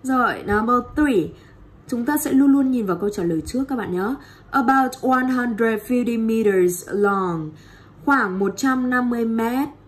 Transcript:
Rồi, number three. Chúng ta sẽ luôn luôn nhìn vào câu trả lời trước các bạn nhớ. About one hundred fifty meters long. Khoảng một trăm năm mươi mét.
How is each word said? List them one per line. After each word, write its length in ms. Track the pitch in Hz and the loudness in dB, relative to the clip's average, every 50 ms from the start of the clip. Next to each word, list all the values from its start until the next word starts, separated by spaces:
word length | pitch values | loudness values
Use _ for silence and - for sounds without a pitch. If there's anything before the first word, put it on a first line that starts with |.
| - | -2
Rồi, 400 | 262 262 254 240 208 127 - - | 0 0 2 2 0 -2 -4 -4
number 280 | - 202 214 220 233 247 247 240 - - | -2 -2 0 2 2 0 0 0 -4 -2
three. 340 | 294 302 285 240 190 151 - - - - - - - - - - - - | 0 0 2 2 0 0 -2 -8 -16 -20 -20 -20 -20 -20 -20 -20 -20 -10
Chúng 180 | - 254 233 240 | -8 -6 -4 -2
ta 120 | 262 294 | 0 -2
sẽ 140 | 302 - 277 | -2 0 2
luôn 200 | 269 262 277 277 | 4 4 6 6
luôn 200 | 277 277 269 262 | 6 4 4 2
nhìn 140 | 254 247 214 | 0 0 0
vào 120 | 190 175 | -2 -2
câu 120 | 175 202 208 | -2 -2 -4
trả 140 | 208 208 175 | -2 -2 -2
lời 180 | 170 165 160 156 | 0 -2 -2 -4
trước 180 | - - 254 269 269 | -4 -4 -4 -4 -2
các 60 | 269 | -4
bạn 160 | 240 196 170 | -6 -4 -4
nhớ. 240 | 180 180 190 220 277 277 - - - - - - | -4 -4 -2 -4 -6 -6 -10 -20 -20 -20 -16 -4
About 400 | - 269 254 240 269 269 262 254 254 - | -2 0 2 2 2 2 2 0 -2 -4
one 240 | - 262 254 254 254 | 0 0 2 2 2
hundred 560 | 254 254 254 247 240 226 202 233 226 220 208 - | 0 0 0 -2 -2 0 0 0 0 0 -2 -2
fifty 380 | - 254 247 240 233 233 226 226 | -2 -2 0 0 0 -2 -2 0
meters 640 | 220 226 226 220 208 196 185 180 180 175 - - - | 0 0 2 2 2 4 4 4 2 2 -2 -8 -6
long. 600 | - 202 202 202 196 196 190 180 170 165 156 156 151 - - - - - - - - - - | 0 0 2 2 2 0 -2 -2 -4 -4 -6 -8 -12 -16 -20 -20 -20 -20 -20 -20 -20 -6 0
Khoảng 340 | 190 - 262 226 190 185 190 | 0 2 2 2 -2 -2 -2
một 140 | 196 196 190 | -2 -2 -2
trăm 320 | - - 269 262 254 254 254 | -2 -2 0 0 0 0 0
năm 200 | 247 247 247 240 | 0 0 0 0
mươi 160 | 240 233 233 | 0 -2 -2
mét. 440 | 226 226 226 226 226 247 262 285 294 - - - | -2 0 0 -2 0 0 -2 -4 -4 -8 -18 -20